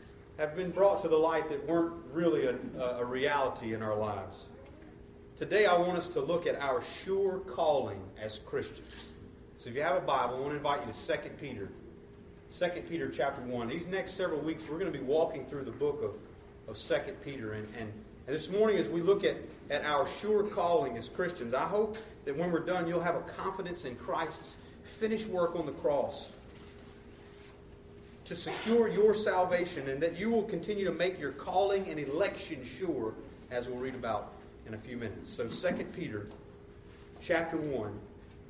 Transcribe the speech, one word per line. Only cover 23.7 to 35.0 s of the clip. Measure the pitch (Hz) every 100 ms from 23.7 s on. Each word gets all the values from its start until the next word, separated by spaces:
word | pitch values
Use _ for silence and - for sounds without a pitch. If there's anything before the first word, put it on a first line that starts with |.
| 175
in | 135 120
Christ's | - 160 156 - - - - -
finished | - - 220 220 214
work | 180 - 175
on | 147
the |
cross | - 156 143 - - - - - - - - - - - - - - - - - - - - - -
to | - 170
secure | 156 - 220 233 214
your | 175 214
salvation, | 202 - 185 180 175 175 151 135
and | 135
that | 165 165
you | 220
will | 226
continue | - 170 214 202
to | 185
make | 160 180 180
your | 139
calling | - - 180 196 196 185
and | 151
election | 135 151 196 - - 143
sure, | 123 - 180 135 110 - - - -
as | 123 123
we'll | 123
read | 131 131
about | 117 104 - - - - 113
in |
a | 107
few | 123
minutes. | 120